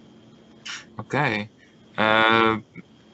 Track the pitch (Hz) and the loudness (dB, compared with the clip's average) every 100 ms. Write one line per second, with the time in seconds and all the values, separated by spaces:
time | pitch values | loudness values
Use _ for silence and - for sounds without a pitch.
0 | - - - - - - - - - - | -20 -20 -20 -20 -20 -20 -16 -16 -16 -18
1 | 113 131 143 107 107 _ - _ - - | -8 -2 -2 -2 -6 _ -20 _ -16 -2
2 | 110 110 110 113 113 110 - - - - | 2 4 4 4 2 0 -6 -20 -20 -20
3 | _ | _